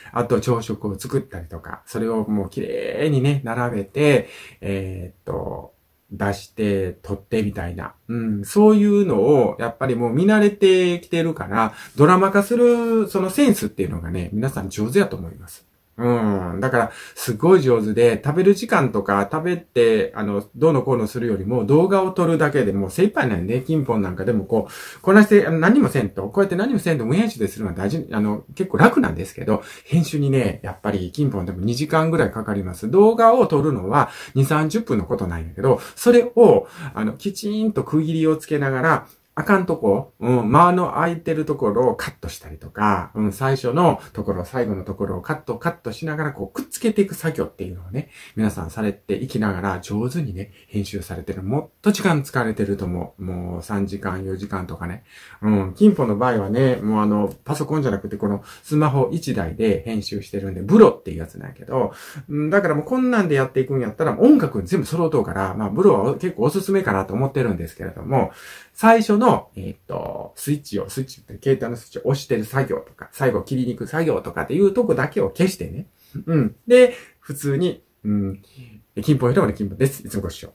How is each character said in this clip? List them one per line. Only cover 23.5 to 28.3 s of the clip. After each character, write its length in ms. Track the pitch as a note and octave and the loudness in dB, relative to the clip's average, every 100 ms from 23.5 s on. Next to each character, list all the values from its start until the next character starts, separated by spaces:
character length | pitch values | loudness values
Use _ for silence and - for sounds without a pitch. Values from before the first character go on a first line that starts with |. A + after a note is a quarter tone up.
| B2+ | -2
キ 120 | C3 | -2
ン 120 | D#3 B2+ | -2 0
ポ 100 | A2 | 0
ン 60 | |
な 80 | F#2+ | -2
ん 40 | |
か 120 | F2+ F#2+ | -4 -2
で 80 | |
も 100 | A2 | -2
こ 240 | F#2+ A2 - | 0 -2 -2
う、 320 | - - - | -8 -18 -6
こ 140 | - | 6
な 80 | G#3 | 6
し 80 | G#3 | 8
て、 160 | G3+ - | 6 4
あ 40 | |
の、 80 | E3 | 2
何 220 | E3+ C#4 | 4 4
も 80 | E3 | 4
せ 140 | C#3 | 2
ん 80 | G#2 | -2
と、 180 | - G2 | -4 -4
こ 140 | G3+ | 0
う 20 | |
や 40 | G3 | 0
っ 20 | |
て 40 | |
何 200 | F3 A#3+ | 0 -2
も 60 | A#3+ | -2
せ 120 | F3 | -2
ん 60 | D3+ | -2
と 80 | A2+ | 0
無 80 | |
編 160 | E3+ A3+ | 0 0
集 80 | - | -2
で 100 | G2+ | -6
す 120 | - | -4
る 40 | |
の 60 | G2+ | -6
は 60 | F2 | -4
大 100 | G2 | -4
事、 180 | D#3 - | -4 -4
あ 80 | G#2+ | -2
の、 240 | G#2 | -2